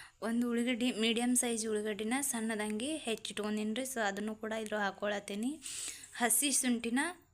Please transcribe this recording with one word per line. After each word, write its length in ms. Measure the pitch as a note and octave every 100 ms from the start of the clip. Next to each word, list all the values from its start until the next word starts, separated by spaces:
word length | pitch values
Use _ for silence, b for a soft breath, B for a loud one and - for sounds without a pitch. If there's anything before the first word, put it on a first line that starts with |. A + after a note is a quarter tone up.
| B B
ಒಂದು 280 | A3 A#3 A#3+
ಉಳ್ಳಾಗಡ್ಡಿ, 420 | A#3 A#3 B3 B3
ಮೀಡಿಯಮ್ 440 | G#3 A3+ A#3 A#3+ B3
ಸೈಜ್ 300 | B3 A#3 A3
ಉಳ್ಳಾಗಡ್ಡಿನ 480 | G#3+ G#3+ G3+ G#3+ B3+
ಸಣ್ಣದಂಗೆ 760 | C#4 A#3 A3 A3 G#3+ G#3+ B3+ D#4
ಹೆಚ್ಚಿಟ್ಕೊಂಡೇನಿ 800 | C4 G#3+ - G#3 G#3 G#3+ G#3+
ರೀ. 80 | A3
So 180 | C4 B3
ಅದನ್ನು 340 | G#3 G3 G#3
ಕೂಡ 180 | G#3+ A3
ಇದ್ರೊಳಗೆ 320 | A3 A3 G#3+
ಹಾಕೊಳತ್ತೀನಿ. 760 | G3+ F#3+ G3+ G3+ G3+ G3+ A#3 D4+ B B B B B -
ಹಸಿ 360 | A#3 - D4
ಶುಂಠಿನ 460 | B3+ B3+ A#3 A#3 B3 D#4 F4+ -